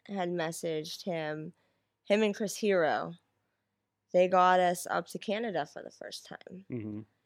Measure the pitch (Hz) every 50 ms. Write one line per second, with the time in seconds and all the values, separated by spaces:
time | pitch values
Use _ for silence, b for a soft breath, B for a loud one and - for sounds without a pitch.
0 | _ - 202 196 175 175 175 175 165 160 165 - - 170 160 156 156 170 - -
1 | - 202 170 165 156 151 151 156 156 170 - _ _ _ _ _ _ _ _ _
2 | _ - 202 214 220 208 202 - 220 185 - - 226 208 196 180 160 143 117 104
3 | - 170 170 - _ _ _ _ _ _ _ _ _ _ _ _ _ _ _ _
4 | _ _ - 180 185 180 185 185 180 185 185 185 180 175 180 180 - - - 180
5 | 175 - - 185 - - 196 214 233 233 - 143 147 151 - - - - - -
6 | - - - - - - - - - - 185 185 196 - 127 120 104 107 104 104
7 | 110 _ _ _ _